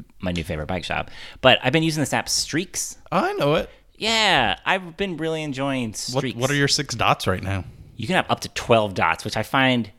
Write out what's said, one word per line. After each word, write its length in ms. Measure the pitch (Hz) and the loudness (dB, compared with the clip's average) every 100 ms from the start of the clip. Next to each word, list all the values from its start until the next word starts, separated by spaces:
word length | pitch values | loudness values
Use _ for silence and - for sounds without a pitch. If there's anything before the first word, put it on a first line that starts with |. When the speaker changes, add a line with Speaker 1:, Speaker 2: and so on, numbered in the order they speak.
| - - | -16 -8
Speaker 1:
my 120 | 92 | -4
new 120 | 87 | -4
favorite 240 | 78 78 76 | -4 -6 -4
bike 160 | 90 | -6
shop. 260 | - 76 73 - - - | -4 -6 -6 -12 -16 2
But 180 | 127 113 | 6 6
I've 80 | 131 | 4
been 100 | 160 | 2
using 180 | 160 156 | 2 0
this 120 | 131 | 0
app, 140 | 123 - | -2 -2
Streaks. 680 | - - 151 185 - - - - | -4 -2 -4 -4 -6 -8 -10 -4
Speaker 2:
I 220 | 170 359 | -2 0
know 220 | 415 143 135 | 0 0 0
it. 140 | 101 - _ - | -2 -10 _ -6
Speaker 1:
Yeah, 600 | 214 226 214 156 110 87 - | -2 2 4 4 2 0 -2
I've 320 | 185 175 160 | -2 -4 -6
been 180 | 196 151 | -4 -2
really 240 | 160 160 | -2 -2
enjoying 460 | 151 131 139 131 117 | -4 -4 -2 -2 -4
Speaker 2:
What, 60 | 101 | -6
Speaker 1:
Streaks. 400 | - 127 135 110 | -4 -2 -2 0
Speaker 2:
what 140 | 131 | 0
are 40 | 143 | 2
your 120 | 143 | 2
six 260 | - 143 113 | 0 -2 0
dots 320 | 98 139 - | 2 2 0
right 140 | 92 | -2
now? 220 | 95 98 - - - - | -2 -4 -6 -14 -18 -8
Speaker 1:
You 120 | 107 | -2
can 100 | 196 | 0
have 120 | - | 0
up 120 | - | -2
to 80 | - | -4
twelve 440 | - - 113 107 | -6 4 4 4
dots, 300 | 92 85 82 | 2 2 2
which 140 | 113 110 | -2 -4
I 60 | |
find 460 | 107 135 131 123 101 | 0 2 4 2 -2